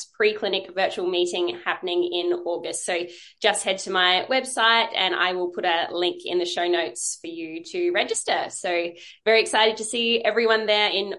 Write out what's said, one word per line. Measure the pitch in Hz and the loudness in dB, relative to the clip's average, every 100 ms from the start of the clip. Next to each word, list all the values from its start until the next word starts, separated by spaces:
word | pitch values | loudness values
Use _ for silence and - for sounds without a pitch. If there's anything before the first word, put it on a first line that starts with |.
| - | -8
pre-clinic | - 214 214 202 190 - | 0 0 0 -2 -2 -4
virtual | 180 190 202 180 | -2 -2 0 -2
meeting | 180 175 180 175 - | 0 0 0 -2 -2
happening | 180 - 180 175 175 | -4 -4 -2 -2 0
in | 175 175 | -2 -2
August. | 175 170 165 160 - | -2 -4 -6 -6 -6
So | - 175 175 - - - | -4 -4 -4 -12 -20 0
just | 214 202 | 0 2
head | 202 190 | 0 -2
to | 196 | 0
my | 190 180 185 - | 2 4 4 2
website | 262 254 254 226 226 - - | 0 0 2 4 4 2 0
and | 185 | 0
I | 175 185 | 2 0
will | 185 175 | 0 -4
put | 175 | -2
a | 180 165 - | 0 0 0
link | 170 180 175 | -2 -2 -2
in | - 180 | -4 -2
the | |
show | 175 180 175 | -2 -2 0
notes | 175 160 - - - | 0 -2 -4 -8 -8
for | 170 | -10
you | 165 160 165 | -10 -10 -10
to | 165 180 175 | -8 -2 0
register. | 190 254 453 - 175 - | 0 0 -2 -2 -2 -2
So | - 185 175 170 170 - - | -6 -2 -2 -2 -8 -20 -4
very | 220 226 | 4 4
excited | 220 214 220 220 | 4 4 2 2
to | |
see | 214 240 233 226 | -4 -2 0 2
everyone | 220 214 226 220 214 | 2 2 4 4 4
there | 208 208 | 2 2
in | 185 196 | 0 -4